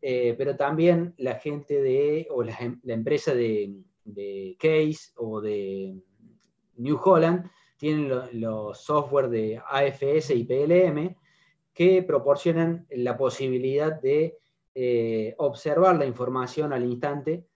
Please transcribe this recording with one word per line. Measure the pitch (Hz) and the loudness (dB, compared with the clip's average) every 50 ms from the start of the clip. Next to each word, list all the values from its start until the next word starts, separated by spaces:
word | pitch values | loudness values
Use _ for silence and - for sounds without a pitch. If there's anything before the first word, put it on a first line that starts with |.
| - 139 | -2 -2
eh, | 127 123 123 120 113 120 | 0 2 2 0 0 0
pero | 135 143 135 | -2 -2 -2
también | - 143 139 156 156 165 175 175 165 170 175 - _ | 0 0 -2 2 4 4 6 6 4 2 -4 -6 _
la | 131 127 117 - - | -6 -6 -6 -4 -6
gente | 151 147 143 143 _ 143 143 139 | -8 -8 -8 -6 _ -2 0 2
de, | 135 127 135 143 147 151 156 160 156 | 2 2 2 2 2 0 -2 -4 -4
o | 151 127 120 | -4 -4 -4
la | 110 113 117 | -4 -4 -8
em-, | 120 120 - - _ | -8 -8 -8 -8 _
la | 127 117 | -6 -6
empresa | 113 113 127 151 143 - 160 139 | -4 -2 0 -2 0 0 0 0
de, | 123 120 113 110 107 104 98 98 98 92 _ _ _ _ | 0 0 0 0 -2 -2 -4 -8 -14 -18 _ _ _ _
de | 110 104 101 101 101 98 98 98 95 92 | -18 -14 -12 -10 -10 -8 -10 -10 -10 -12
Case | _ - 160 160 156 156 151 156 156 - - _ | _ 0 2 4 4 2 2 0 -4 -10 -20 _
o | - 117 110 110 107 | -10 -8 -6 -6 -6
de | 104 107 104 104 98 95 98 98 95 95 95 95 92 _ _ _ _ - _ _ _ _ _ _ _ _ _ | -4 -4 -4 -4 -4 -6 -6 -8 -8 -10 -12 -16 -18 _ _ _ _ -20 _ _ _ _ _ _ _ _ _
New | - 120 135 151 131 - | -10 -4 -2 -2 0 4
Holland | 185 185 165 160 165 175 180 175 - _ _ _ _ _ | 6 6 6 6 4 2 0 -2 -8 _ _ _ _ _
tienen | _ - 151 151 151 147 139 | _ -4 -2 -2 0 0 -2
lo-, | 131 123 127 123 123 | -2 -4 -4 -6 -10
los | 117 113 113 110 107 107 104 101 - | -8 -6 -4 -4 -6 -6 -8 -10 -12
software | - - 151 151 143 131 135 143 131 123 | -6 0 0 0 0 2 2 2 2 2
de | 117 113 110 110 110 120 - - | 0 0 -2 -2 -4 -6 -8 -6
A | 139 139 143 | -2 0 0
F | 139 135 - 139 139 143 | 0 0 -2 -2 0 0
S | 156 151 135 143 | 0 2 2 0
y | 120 113 | -2 0
P | 120 123 131 147 | 0 0 0 2
L | 147 170 180 185 175 151 | 4 4 6 6 4 2
M | 151 156 185 180 _ _ _ _ _ _ _ _ _ _ _ _ | 0 -4 -4 -6 _ _ _ _ _ _ _ _ _ _ _ _
que | - 170 180 190 185 180 | 2 4 6 6 6 4
proporcionan | 185 - 139 - 139 143 143 - 170 165 165 165 165 170 170 - _ | 2 0 0 4 4 2 2 4 0 2 2 2 0 0 -4 -8 _
la | 143 123 123 123 120 | -6 -4 -2 -2 -2
posibilidad | 117 135 131 127 - 135 131 127 127 123 131 135 143 151 156 156 160 | 0 0 0 0 0 -4 -2 -2 0 -2 0 0 0 0 0 -2 -2
de, | - 131 139 151 160 165 165 - _ _ _ _ _ _ _ | 0 2 2 2 2 0 -2 -10 _ _ _ _ _ _ _
eh, | 131 127 123 123 117 117 113 113 110 110 110 - - | -4 -2 0 2 2 2 0 0 -2 -2 -4 -4 -2
observar | 156 139 127 - - 156 147 160 180 190 180 | -2 -2 -2 -2 -4 0 2 4 6 6 6
la | 160 143 | 4 2
información | 135 120 120 123 123 127 127 127 120 - 151 156 147 143 | -2 -4 -4 -6 -4 -4 -4 -4 -4 -4 -4 -4 -2 -2
al | 131 123 | -2 -2
instante | 123 123 120 127 143 143 147 135 156 160 175 175 _ _ | -2 -4 -4 -4 -6 -6 -4 -4 -4 -6 -6 -6 _ _